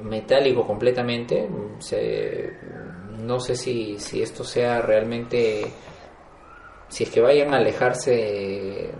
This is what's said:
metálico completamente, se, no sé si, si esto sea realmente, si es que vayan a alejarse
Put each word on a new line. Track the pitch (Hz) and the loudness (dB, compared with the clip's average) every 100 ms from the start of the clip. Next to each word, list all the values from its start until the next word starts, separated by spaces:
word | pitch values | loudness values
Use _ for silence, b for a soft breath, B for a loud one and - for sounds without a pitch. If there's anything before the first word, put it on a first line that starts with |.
metálico | 110 110 107 135 139 120 110 | -6 -6 2 4 6 4 2
completamente, | 104 120 123 120 120 120 - 104 - 104 110 | 2 2 2 0 -2 0 -2 -2 -6 -8 -12
se, | - 107 55 53 52 50 - - - - - 87 98 110 | -6 -2 -2 -2 -4 -4 -8 -10 -14 -14 -14 -14 -14 -10
no | 113 123 | -4 -4
sé | 127 123 | -2 -4
si, | 127 120 107 101 | -2 -4 -4 -8
si | - - | -6 -4
esto | 110 - | -4 -6
sea | 127 - 120 120 | -4 0 2 2
realmente, | 110 107 113 117 120 120 113 107 - - B B B - - - - - - - - | 4 4 4 -4 0 2 2 2 -4 -8 B B B -20 -20 -20 -20 -20 -20 -20 -14
si | - 110 | -4 0
es | |
que | 113 | 4
vayan | 120 147 143 | 6 6 6
a | 131 | 4
alejarse | 110 - 127 - 135 120 107 101 98 98 98 - - | 2 2 0 0 2 2 2 -2 -4 -6 -6 -8 -10